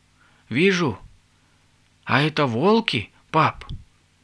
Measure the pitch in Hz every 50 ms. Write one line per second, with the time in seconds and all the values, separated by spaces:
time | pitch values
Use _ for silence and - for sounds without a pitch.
0 | _ _ _ _ _ _ _ _ _ - 110 127 170 196 190 175 175 139 104 -
1 | - - - - _ _ _ _ _ _ _ _ _ _ _ _ _ _ _ _
2 | _ - 113 127 147 156 151 156 151 131 113 113 143 196 220 226 220 - - 123
3 | 95 - _ _ _ _ - 160 151 127 - - - - - - - - _ _
4 | _ _ _ _